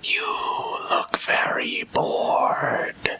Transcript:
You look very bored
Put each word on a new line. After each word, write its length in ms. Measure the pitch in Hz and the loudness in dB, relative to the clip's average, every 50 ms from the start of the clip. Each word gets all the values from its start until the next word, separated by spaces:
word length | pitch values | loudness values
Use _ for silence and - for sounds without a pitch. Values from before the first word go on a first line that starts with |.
You 240 | - - 1077 - - - - - - - - - - - - - - - | 0 0 0 0 0 -2 -2 -2 -2 -2 -2 -2 -4 -4 -4 -4 -2 0
look 260 | - - - - - - | 0 0 2 0 -2 -2
very 680 | - - - - - - - - - - - - - - | 2 2 2 2 2 2 0 0 -2 -2 -2 -4 -6 -2
bored 1300 | - - - - - - - - - - - - - - - - - - - - - - - - - | 0 0 0 2 0 0 2 2 4 4 4 2 2 2 0 0 0 0 -2 -4 -6 -2 -2 -4 -4